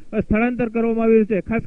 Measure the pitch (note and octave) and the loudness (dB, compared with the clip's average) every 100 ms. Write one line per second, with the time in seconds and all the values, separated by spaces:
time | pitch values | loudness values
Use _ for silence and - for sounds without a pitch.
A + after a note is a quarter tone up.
0 | - G#3+ - G#3 A#3+ A#3+ A#3+ A3+ A3+ A3+ | -8 -4 -2 0 0 -2 -4 -2 -2 0
1 | A3+ A3+ G#3 G3+ G3 A3+ | 4 4 4 -2 -2 -4